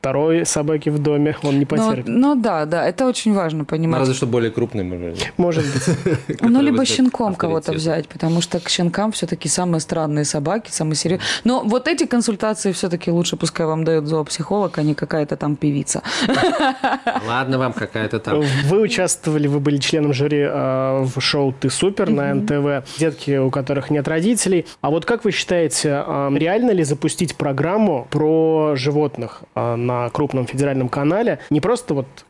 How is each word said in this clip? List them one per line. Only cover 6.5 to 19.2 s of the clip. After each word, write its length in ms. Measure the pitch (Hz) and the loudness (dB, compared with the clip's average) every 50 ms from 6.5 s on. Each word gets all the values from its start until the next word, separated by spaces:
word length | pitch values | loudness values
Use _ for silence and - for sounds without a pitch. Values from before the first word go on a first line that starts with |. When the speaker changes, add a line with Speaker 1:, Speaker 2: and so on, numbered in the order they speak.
| 233 262 277 | 6 6 4
Speaker 2:
либо 120 | 285 254 226 | 4 4 2
Speaker 3:
возьмет 80 | 269 233 220 - | 2 2 2 4
Speaker 2:
щенком 380 | 262 254 - - 240 208 185 | 2 2 2 2 -2 -2 -2
кого-то 360 | 170 - 170 160 160 - - | -2 -2 0 0 0 0 -2
Speaker 3:
авторитет. 100 | 160 156 | -4 -2
Speaker 2:
взять, 260 | 156 165 160 165 156 - | 0 0 0 0 -2 -6
потому 320 | - - - 165 165 170 | -6 -4 0 2 2 2
что 180 | 170 - - 175 | 0 0 -4 -6
к 80 | 170 - | -2 -2
щенкам 420 | - - 180 170 170 - 202 220 208 | -2 0 0 0 0 0 -2 -2 -2
все-таки 340 | - - 165 180 165 - 156 | -2 -4 -4 -4 -4 -4 -4
самые 320 | - - 180 180 170 160 | -2 0 0 0 0 0
странные 460 | 156 - 170 165 156 151 147 151 147 | 0 -2 -2 -2 0 0 0 0 0
собаки, 460 | 143 - 156 143 160 190 233 226 - | 0 -2 -2 -2 0 -2 -2 -4 -6
самые 260 | - - - 156 156 147 | -6 -4 -2 -2 -2 -2
серье-, 220 | - 165 185 185 - - - - - | 0 -2 -2 -2 -2 -4 -6 0 0
но 160 | 220 247 262 - | 2 2 2 0
вот 240 | 214 208 254 254 302 | 0 0 0 0 0
эти 180 | 339 - 330 | 0 0 0
консультации 680 | 233 - 240 220 - 214 185 - 220 214 214 - 202 180 | 2 2 2 2 2 0 0 0 -2 -2 0 -2 -2 -2
все-таки 380 | - - 156 165 170 - - | 0 -2 -2 -2 -2 0 0
лучше 260 | 170 170 175 - - - | 2 2 2 0 -2 -2
пускай 280 | - 165 - - 170 | -4 -4 -2 -2 0
вам 200 | 156 156 160 160 | 0 0 0 2
дает 200 | 156 165 160 147 | 2 2 2 2
зоопсихолог, 720 | 147 160 156 151 151 - - 156 - 196 208 202 170 - - | 0 -2 -2 -2 -2 -6 -8 -4 -2 0 0 0 0 -2 0
а 60 | 151 | 0
не 100 | 151 151 | 0 0
какая-то 440 | - - 147 - 160 147 143 - 147 | 0 -2 -2 -2 -2 -2 -2 -2 -4
там 180 | - 147 151 | -2 -2 -2
певица. 460 | 143 - 147 143 143 139 - - - - - - - 285 - | 0 0 0 0 0 -2 -4 -6 -6 -6 -6 -4 -2 0 0
<laughs> 1000 | 269 - - 359 - - 294 269 262 - - 254 247 262 - 240 - - - 110 | 2 2 2 2 2 2 0 0 0 0 -2 -2 -2 0 -2 -4 -4 -2 -4 -2
Speaker 3:
Ладно 300 | 117 127 131 127 135 131 | -2 -2 0 0 0 0
вам, 140 | 131 123 117 | 0 -2 -2
какая-то 460 | - 110 101 - 113 110 104 113 110 | -4 -6 -4 -4 -4 -4 -2 -4 -4
там. 220 | 107 - 104 151 151 143 131 139 143 139 | -2 0 0 0 0 0 0 0 2 2
Speaker 1:
Вы 120 | 180 202 | 2 2
участвовали, 680 | 220 202 - - 185 170 - - | 2 2 2 0 0 0 -2 -2